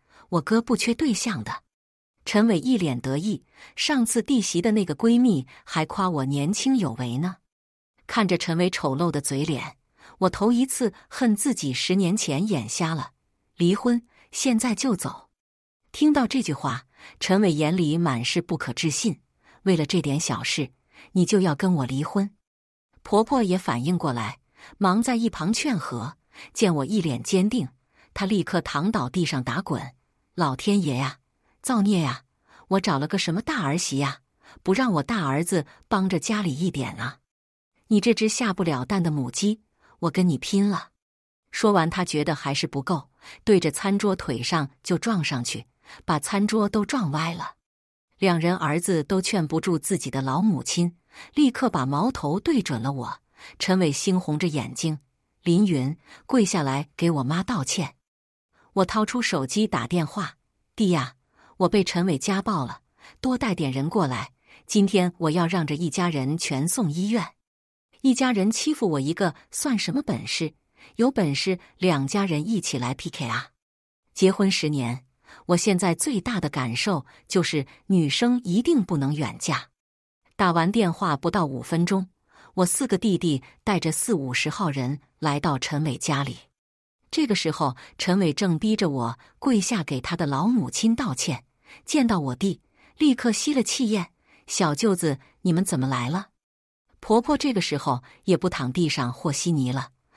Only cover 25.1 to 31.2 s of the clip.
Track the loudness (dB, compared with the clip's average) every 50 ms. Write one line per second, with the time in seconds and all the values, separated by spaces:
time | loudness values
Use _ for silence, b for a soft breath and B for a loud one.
25.1 | 0 0 0 -2 -2 -2 -2 -2 0 0 0 0 -2 -2 -2 -4 -6 -6 -6 -8
26.1 | -10 -14 B B B B B B -2 2 2 2 4 2 0 0 0 0 0 0
27.1 | -2 -2 -2 0 2 2 2 2 0 -2 -4 -4 -8 _ b b b b b b
28.1 | _ -6 -2 0 0 0 0 0 -2 -4 -4 -2 -4 -2 -2 0 0 -2 -2 -2
29.1 | -2 -2 -2 0 -2 -4 -4 -4 -4 -6 -4 -4 -6 -6 -6 -10 -14 _ _ _
30.1 | _ _ _ _ _ -2 -2 -2 -2 -2 0 2 2 2 2 0 -2 -2 -2 -4
31.1 | -6 -8